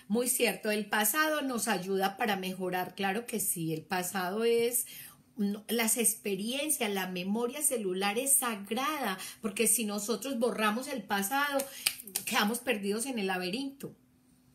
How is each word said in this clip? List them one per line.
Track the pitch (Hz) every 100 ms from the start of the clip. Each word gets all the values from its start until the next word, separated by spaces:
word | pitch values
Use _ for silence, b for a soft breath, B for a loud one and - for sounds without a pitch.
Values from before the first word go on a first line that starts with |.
| B
Muy | 226 247
cierto, | - 226 190 220
el | 208 208
pasado | 220 208 - 311 302
nos | 269 233 226
ayuda | 185 185 190 196 -
para | 226 190
mejorar, | 185 185 180 180 180
claro | - 196 202 233
que | 214
sí, | - 170 160
el | 160
pasado | - 185 175 196 180 208
es, | 233 233 233 247 - B B B _ -
no, | 202 208 -
las | 233 226 254
experiencias, | 233 - 208 190 220 277 302 - 214
la | 196 185
memoria | 180 190 220 240 285
celular | 302 240 190 185 202 214
es | 269 -
sagrada, | 247 202 202 233 285 311 220 190 B B
porque | 214 - 226
si | -
nosotros | 208 208 208 214 277 233
borramos | 240 196 214 220 269
el | 269
pasado, | - 202 196 277 285 277 269 B B B 202 185
quedamos | - 233 208 240
perdidos | 269 208 196 214 269
en | 233
el | 190
laberinto. | 185 180 233 277 - 160 - _ _ _ _ _